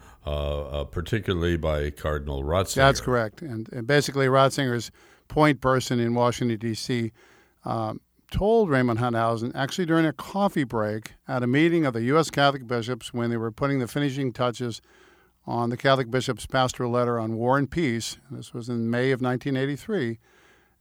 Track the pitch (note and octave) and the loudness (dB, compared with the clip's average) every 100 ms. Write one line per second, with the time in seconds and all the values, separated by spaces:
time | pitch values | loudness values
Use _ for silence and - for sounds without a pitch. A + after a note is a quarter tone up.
0 | - - D2 D2 D2 D2 C#2+ C#2+ C#2 - | -20 -12 -6 -4 -2 -4 -4 -6 -6 -6
1 | D#2 A2 G2 F2 F2 E2 D#2 D2+ D2 - | -4 -4 -2 0 2 0 0 -2 -2 -4
2 | D#2 D2+ C#2+ C#2 C#2 F2+ F#2+ C3+ C#3 C3 | -4 -4 -4 -6 0 0 0 4 4 4
3 | B2+ B2 A2 - D#3+ A2+ A2 B2+ A2+ D3 | 0 0 -2 -6 -10 -8 -8 -8 2 2
4 | C3+ C3+ C3 C3+ C3+ D3 C3+ A#2+ - - | 2 0 4 6 4 2 -2 -2 -6 -16
5 | - _ - D3+ D3+ C3 C3 C3 - B2 | -20 _ -4 4 4 4 2 2 2 0
6 | A#2 A#2+ A#2+ A2+ B2 A2 A#2 G#2+ - A#2+ | 0 2 2 2 -2 -2 -4 -6 -4 -2
7 | A2+ _ - _ _ _ B2 A#2 A2 - | -4 _ -20 _ _ _ -6 -4 -4 -8
8 | _ _ - - G3 A#3 G3 C3+ B2 A2+ | _ _ -6 0 4 4 4 4 4 2
9 | B2 A2+ A#2 A2+ A#2+ C3 C3+ - E3 E3 | 0 2 2 0 -2 -4 -4 -2 2 4
10 | D#3+ - - G3 G3+ E3+ A#2+ A#2 G#2+ A2 | 2 -2 -6 0 0 0 -2 0 -2 -4
11 | - - - B2+ B2 C#3 E3+ E3+ C#3+ A2+ | -8 -16 -4 -2 2 4 4 4 0 0
12 | A#2 D#3 D3 C#3+ C#3+ C#3 A#2+ A#2+ A2+ A#2 | 2 2 2 4 2 2 -4 -4 -4 -6
13 | - A#2+ A#2 A#2 A2+ A2 C#3 C#3 A#2 C#3+ | -6 -4 -2 -2 -4 -2 -2 0 -2 -2
14 | C#3+ C3 C3 A2+ B2 A2+ B2 G#2+ _ _ | -2 -2 -4 -2 -2 -2 -6 -8 _ _
15 | _ _ _ _ - A#2 A#2+ B2 C#3 C3 | _ _ _ _ -6 -2 -2 0 2 2
16 | A#2 B2+ B2+ A2 - C3+ B2+ - B2 A#2+ | 2 -2 -2 -6 -2 0 0 0 -2 0
17 | A#2+ A#2 A2 A2+ A#2+ C#3 C3+ E3 D3 A#2 | 0 0 -2 -2 2 2 2 0 0 -2
18 | - - - B2 A#2 B2+ A#2 A#2+ A2+ A#2+ | -6 -12 -14 -14 -12 -12 -6 -2 0 0
19 | C3 B2 B2 B2 C#3+ C3 C3+ C#3+ - G3+ | 0 0 0 -2 -2 -2 -2 -4 -4 -2
20 | A#2 A2+ _ _ _ _ _ _ | -2 -6 _ _ _ _ _ _